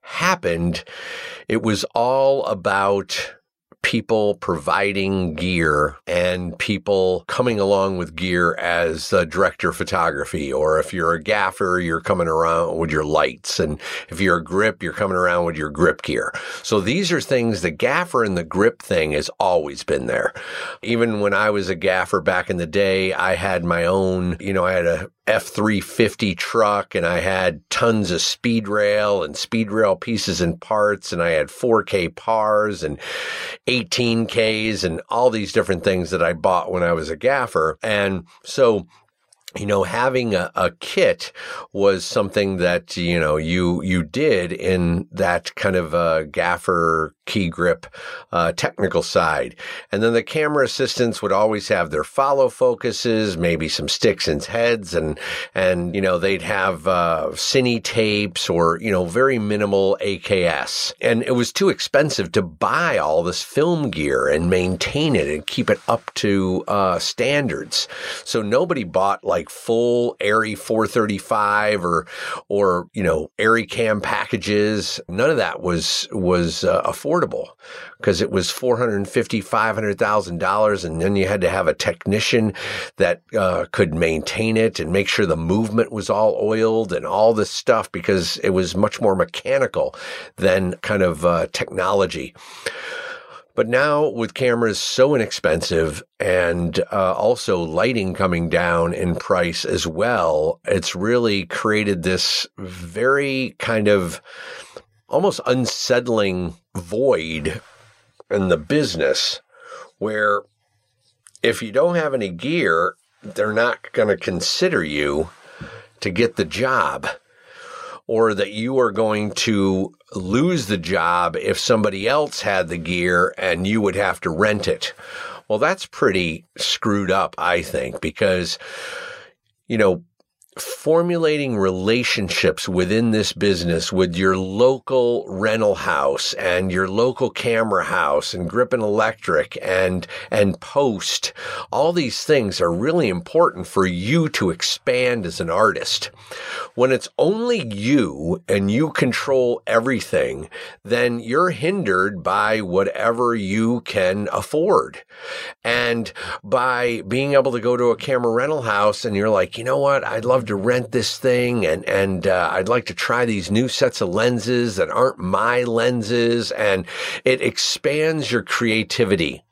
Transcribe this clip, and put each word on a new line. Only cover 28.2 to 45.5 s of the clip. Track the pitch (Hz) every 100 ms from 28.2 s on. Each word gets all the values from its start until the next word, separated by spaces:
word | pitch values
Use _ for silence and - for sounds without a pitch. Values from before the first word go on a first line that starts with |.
speed | - - 123 117 104
rail | 104 104 104 104 101
and | 80
speed | 73 - 113 110
rail | 107 107 90
pieces | - 107 - 87
and | 87 82
parts, | - 107 104 101 -
and | 87
I | 85
had | 80 76
four | - 127 113
K | 98 98 87
pars | - - 113 107 107 107 95
and | 80 73 - - - - - - -
eighteen | 123 104 - 120 113 110
Ks | - 110 110 110 101
and | 90 80 -
all | 117 123
these | 110 98
different | 110 104 92
things | 101 92 85
that | 90
I | 82
bought | 85 87 90 80
when | 90
I | 87
was | 85 78
a | 80
gaffer. | 123 139 123 90 80 78
And | 113 104 101 95 85 -
so, | - - 123 104 87 _ _ _ _ _ - -
you |
know, | 104 101
having | 95 107 127 127 120
a, | 95 90 -
a | 90
kit | - - - 156 87 - - - - -
was | 98 101 95
something | 85 - 98 - 98 92
that, | 87 87 85 -
you | 85 87
know, | 78 76
you, | 78 90 87 87
you | 92 92
did | 76 90 151 104 87
in | 92 90 92 87 85 -
that | 85 92 87 -